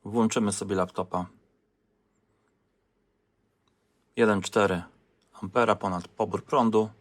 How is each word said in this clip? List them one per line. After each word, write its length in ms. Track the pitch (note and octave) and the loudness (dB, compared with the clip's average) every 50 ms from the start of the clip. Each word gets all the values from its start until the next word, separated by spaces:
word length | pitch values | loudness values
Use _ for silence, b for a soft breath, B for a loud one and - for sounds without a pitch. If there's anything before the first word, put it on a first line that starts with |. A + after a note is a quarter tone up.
| _ | _
Włączymy 500 | - G#2+ A#2 A2+ A2 - B2 A2 G2+ G2 | -4 0 2 2 2 2 0 0 0 -2
sobie 220 | - G2+ F#2+ G2+ | -4 -4 -4 -2
laptopa. 500 | F#2+ F#2 F#2 - - F#2 - - F2+ F2+ - _ _ _ _ _ _ _ _ _ _ _ _ _ _ _ _ _ _ _ _ _ _ _ _ _ _ _ _ _ _ _ _ _ _ _ _ _ _ _ _ _ _ _ _ _ _ _ _ _ _ _ _ _ _ _ _ _ | -2 -2 -4 -4 -8 -6 -4 -4 -6 -6 -8 _ _ _ _ _ _ _ _ _ _ _ _ _ _ _ _ _ _ _ _ _ _ _ _ _ _ _ _ _ _ _ _ _ _ _ _ _ _ _ _ _ _ _ _ _ _ _ _ _ _ _ _ _ _ _ _ _
Jeden 260 | - A#2 G#2+ G#2 F#2+ | 2 2 4 4 0
cztery 420 | F#2+ - - A2 G2+ F#2+ F#2 F2 F2+ - _ _ _ _ _ _ _ _ _ - - | -2 0 0 2 2 2 0 -2 -6 -12 _ _ _ _ _ _ _ _ _ -14 -14
ampera 320 | F#2 - B2+ A#2 A2+ A#2+ | -4 0 0 2 2 0
ponad 320 | A2 - G2 F2+ F2+ F2+ | 0 -2 -4 -4 -6 -8
pobór 360 | - _ - A2 G#2+ F#2 F#2+ - | -12 _ -6 -4 -4 -4 -8 -6
prądu. 460 | - D3+ C#3 A#2+ A2+ G#2+ A2 A2 A2 - _ | 0 0 2 2 4 4 2 0 0 -8 _